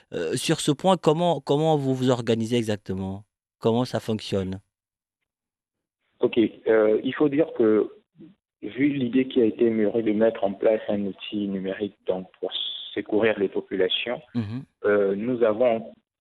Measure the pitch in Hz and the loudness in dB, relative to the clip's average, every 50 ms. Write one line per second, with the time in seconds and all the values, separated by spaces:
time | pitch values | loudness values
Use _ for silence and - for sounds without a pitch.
0 | _ _ - 85 85 80 101 131 - - 160 - - - 143 - - 190 190 160 | _ _ -6 -6 -4 -2 -4 -4 0 -2 -2 0 0 0 0 2 4 2 2 4
1 | - 165 151 165 175 175 160 143 - - 143 147 156 160 156 147 139 135 131 127 | 4 2 2 4 2 0 0 -2 0 0 0 2 2 2 2 2 2 0 0 0
2 | 127 131 127 117 117 110 113 113 113 110 120 120 110 107 104 101 _ - 95 95 | 2 2 2 0 2 0 0 0 0 0 0 -2 0 0 -4 -4 _ -8 -6 -6
3 | 95 95 95 98 104 _ _ _ _ _ _ _ - 113 113 120 127 - - 110 | -6 -6 -8 -10 -14 _ _ _ _ _ _ _ 0 0 2 2 0 -2 -4 -6
4 | - - 110 104 - - 110 98 95 95 95 95 _ _ _ _ _ _ _ _ | -4 -2 -4 -4 -4 -4 -4 -2 -2 -4 -6 -10 _ _ _ _ _ _ _ _
5 | _ _ _ _ _ _ _ _ _ _ _ _ _ _ _ _ _ _ _ _ | _ _ _ _ _ _ _ _ _ _ _ _ _ _ _ _ _ _ _ _
6 | _ _ _ - 127 117 - 120 110 107 - - - 117 110 110 107 107 110 117 | _ _ _ -2 -2 0 2 2 2 2 0 -4 0 2 4 4 6 4 4 2
7 | - 135 123 - 151 147 139 143 160 160 - - 117 110 107 104 - - - - | 0 -2 0 2 0 2 2 2 0 0 0 2 4 4 4 4 2 0 -4 -18
8 | _ _ _ _ - - - _ _ _ _ _ - 104 101 120 139 147 139 139 | _ _ _ _ -20 -20 -20 _ _ _ _ _ -14 -12 -4 0 0 0 0 0
9 | 127 117 113 131 127 131 - 131 117 107 - - 120 117 113 110 107 101 98 117 | -2 0 2 0 0 2 2 2 2 2 2 2 2 2 2 2 0 0 0 0
10 | 110 110 104 107 110 113 113 - 98 98 95 - - 113 110 110 - - 104 101 | 0 0 2 2 2 2 2 0 -4 -4 -2 0 2 2 2 2 0 -4 -4 -4
11 | 101 98 92 - - - - 104 104 98 98 95 92 95 95 - 104 101 - _ | -4 -6 -8 -10 -12 -8 -6 -4 -4 -4 -4 -4 -4 -6 -6 -4 -6 -8 -8 _
12 | - - 92 92 92 - _ - - 95 - - - - - - - - - 104 | -6 -4 -4 -4 -6 -12 _ -10 -10 -8 -6 -6 -8 -8 -8 -10 -12 -10 -10 -10
13 | 101 - 107 104 110 113 107 101 98 92 - 101 - - 101 95 92 90 - - | -6 -2 -2 2 2 2 2 0 -2 -2 -2 -6 -8 -6 -2 0 0 0 0 -2
14 | - 120 123 156 - _ - 120 110 101 113 131 143 _ _ _ - 104 104 104 | -4 -6 -8 -10 -10 _ -8 -6 -6 -6 -8 -10 -12 _ _ _ -2 0 2 2
15 | 101 98 98 98 110 123 127 117 120 110 107 110 127 123 113 113 110 - - _ | 2 2 0 -2 -2 -4 -2 0 2 2 2 2 2 2 2 0 -4 -10 -18 _
16 | _ _ _ _ | _ _ _ _